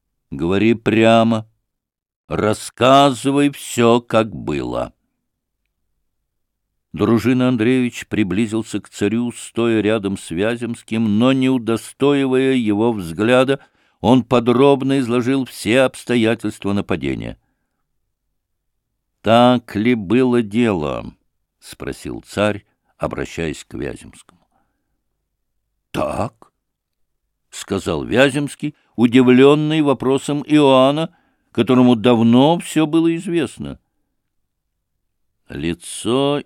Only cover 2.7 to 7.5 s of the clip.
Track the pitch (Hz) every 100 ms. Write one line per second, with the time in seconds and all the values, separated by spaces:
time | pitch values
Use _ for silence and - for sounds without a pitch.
2.7 | - 123 139 139 113 139 139 143 139 -
3.7 | - 117 120 - 110 113 - 57 71 62
4.7 | 62 62 - _ _ _ _ _ _ _
5.7 | _ _ _ _ _ _ _ _ _ _
6.7 | _ _ - 151 113 113 127 127